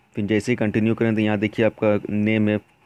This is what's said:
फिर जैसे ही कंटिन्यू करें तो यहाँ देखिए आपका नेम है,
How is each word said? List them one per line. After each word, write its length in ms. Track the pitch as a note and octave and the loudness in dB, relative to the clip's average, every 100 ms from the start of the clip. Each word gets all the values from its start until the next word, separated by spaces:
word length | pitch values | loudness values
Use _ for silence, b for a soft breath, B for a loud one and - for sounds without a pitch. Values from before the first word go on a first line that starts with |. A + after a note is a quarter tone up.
| _ - | _ -6
फिर 100 | G2+ | 0
जैसे 260 | G#2+ A2 | 0 0
ही 40 | A#2+ | -2
कंटिन्यू 380 | A2 A2 A2 A2+ | 0 0 0 0
करें 200 | A#2 A2 | 0 0
तो 60 | |
यहाँ 160 | G#2+ G#2+ | 0 0
देखिए 260 | G#2 - A2 | -2 0 -2
आपका 340 | - A2 G#2 - | 0 0 0 -2
नेम 380 | G#2 G#2 A2 G#2+ | -2 0 2 0
है, 100 | G#2+ - _ | 0 -4 _